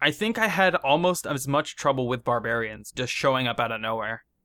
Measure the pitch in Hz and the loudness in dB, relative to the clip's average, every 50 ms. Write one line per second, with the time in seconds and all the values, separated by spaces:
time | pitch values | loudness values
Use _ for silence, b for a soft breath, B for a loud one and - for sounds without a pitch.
0 | 135 151 147 - 208 220 226 226 220 208 170 180 190 185 170 175 - 135 143 160 | 0 0 0 0 0 -2 0 0 0 0 2 4 4 4 4 2 2 2 2 4
1 | 175 180 180 - - - 147 135 - 139 139 147 151 - - - - 147 135 131 | 4 2 0 0 -2 -4 -4 -4 -2 0 0 0 0 -2 -6 -2 0 0 0 2
2 | 127 120 127 120 - 131 120 117 110 117 113 117 113 107 107 101 104 - - 127 | 0 -2 -2 -2 -2 -2 -2 0 0 -2 -2 -2 -4 -4 -8 -12 -16 -10 -8 -6
3 | 127 120 - - - 139 131 131 127 120 117 - 120 113 113 110 110 110 113 113 | -6 -4 -4 0 2 2 2 2 2 0 0 0 -2 -2 -2 -4 -4 -2 -2 -2
4 | 107 107 113 113 - _ _ _ _ | -4 -4 -6 -8 -12 _ _ _ _